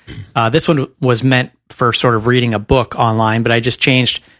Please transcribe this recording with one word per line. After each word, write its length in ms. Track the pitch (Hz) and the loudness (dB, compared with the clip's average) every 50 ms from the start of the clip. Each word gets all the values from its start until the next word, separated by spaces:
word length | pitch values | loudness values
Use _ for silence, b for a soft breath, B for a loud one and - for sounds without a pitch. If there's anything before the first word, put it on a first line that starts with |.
| B B B B 101 B B | B B B B -16 B B
uh, 140 | - 113 113 | 0 0 0
this 180 | 113 160 156 - | 0 0 0 0
one 180 | 165 143 131 - _ _ | 0 0 -2 -6 _ _
was 220 | - 127 123 110 123 | 0 0 0 2 2
meant 280 | 131 131 127 131 - _ _ _ _ | 0 2 0 0 -4 _ _ _ _
for 240 | - - 127 120 113 | -6 -2 -2 0 0
sort 220 | - - 131 117 | 0 0 2 0
of 120 | 110 104 | 2 0
reading 280 | 120 123 127 120 120 110 | 0 0 2 0 0 -2
a 40 | 104 | -4
book 360 | 104 _ 139 131 117 - - | 0 _ 0 0 0 -2 -2
online, 460 | - 120 113 110 110 113 110 110 113 117 | -2 0 0 2 0 0 0 0 0 0
but 100 | 117 117 | 0 0
I 80 | 117 | 0
just 180 | 113 123 - - | 0 -2 -4 -2
changed 440 | - - 131 127 123 120 - - b b b b | 0 2 2 2 2 0 -2 -6 b b b b